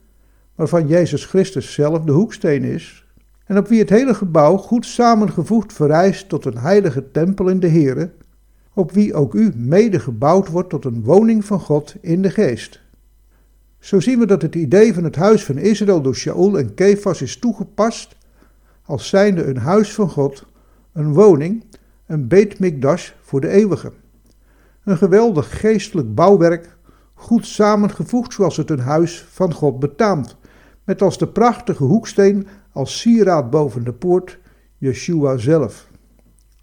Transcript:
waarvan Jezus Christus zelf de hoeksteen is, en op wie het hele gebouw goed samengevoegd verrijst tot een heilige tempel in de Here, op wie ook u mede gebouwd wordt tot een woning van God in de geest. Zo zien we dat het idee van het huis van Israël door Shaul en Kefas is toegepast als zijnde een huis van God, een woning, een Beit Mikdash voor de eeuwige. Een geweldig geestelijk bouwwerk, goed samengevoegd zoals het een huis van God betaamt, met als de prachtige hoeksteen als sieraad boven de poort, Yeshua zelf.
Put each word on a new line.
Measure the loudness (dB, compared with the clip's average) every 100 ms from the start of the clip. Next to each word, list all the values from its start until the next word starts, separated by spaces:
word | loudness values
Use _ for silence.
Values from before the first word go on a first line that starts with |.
| _ _ _ _ _
waarvan | -6 -2 0 2
Jezus | 2 2 -2
Christus | -2 -2 0 -4 -8
zelf | -2 -2 0
de | 0
hoeksteen | 0 0 -2 -2 -2
is, | -2 -8 -10 -20 _ _ _ _
en | -4 -2
op | 2
wie | 2
het | 4
hele | 2 2
gebouw | -2 0 2 4 2
goed | 0 -4 -4
samengevoegd | 0 2 4 0 -2 -2 -2 -2
verrijst | -2 0 2 2 0 -6
tot | -8
een | -6 -6
heilige | 0 2 2 -4 -4
tempel | -2 -2 0 0
in | 0
de | 2
Here, | 2 2 0 -6 -10 _ _ _ _ _
op | -4 -2
wie | 0 0
ook | 0 -2
u | 0 0 0
mede | 0 2 4 0
gebouwd | -4 -2 2 2 0
wordt | -4 -6
tot | -6
een | -6 -6
woning | 2 2 2 0
van | -2 -6
God | -2 -4 -4 -12
in | -4 -2
de | -2
geest. | 0 -2 -2 -10 -20 _ _ _ _ _ _ _ _ _ _
Zo | -2 0
zien | 2 2
we | 2
dat | 2
het | 0
idee | -4 2 4 4
van | 2
het | -4 0
huis | 2 2
van | 0 -2
Israël | 0 0 2 0
door | 0
Shaul | -4 -6 0 0 0
en | -4
Kefas | 0 2 2 0 -6
is | -8 -6
toegepast | -6 -6 -8 -2 -2 -4 -16 _ _ _ _ _ _ _
als | -10 -10 -2
zijnde | 2 2 0
een | -2 -4
huis | 0 0 0
van | -2 -4
God, | -2 -4 -4 -20 _ _ _ _
een | -6 -2
woning, | 4 6 4 0 -6 -10 -20 _ _ -8
een | -6 0
Beit | 2 2 0
Mikdash | -4 -2 -2 -2 -4 -20
voor | -6 -4
de | 0
eeuwige. | 2 2 -2 -8 -18 _ _ _ _ _ _ _ _
Een | -4 0
geweldig | 4 4 4 0 -4 -4
geestelijk | 0 0 -2 -6 -4
bouwwerk, | 2 4 6 4 0 -6 _ _ _ _
goed | _ -2 -2 -2
samengevoegd | 0 2 2 0 -2 -6 -4 -6
zoals | -2 -2 -2
het | -4
een | -4
huis | -2 0 -2 -4 -14
van | -4 -4
God | 0 -2 -2
betaamt, | -6 -2 0 0 -6 -12 _ _ _ _
met | -8 -2
als | 0 0
de | -4
prachtige | 0 0 0 -6 -2
hoeksteen | 0 0 -2 2 2 2 -6 -16 _
als | -10 -10 -4
sieraad | 2 2 4 2 0
boven | -2 -2 -4
de | -8
poort, | -6 0 -2 -2 -20 _ _ _ -8
Yeshua | -6 -4 -4 -2 0 -2
zelf. | 0 0 0 -8 _ -20 _ _ _ _ _ _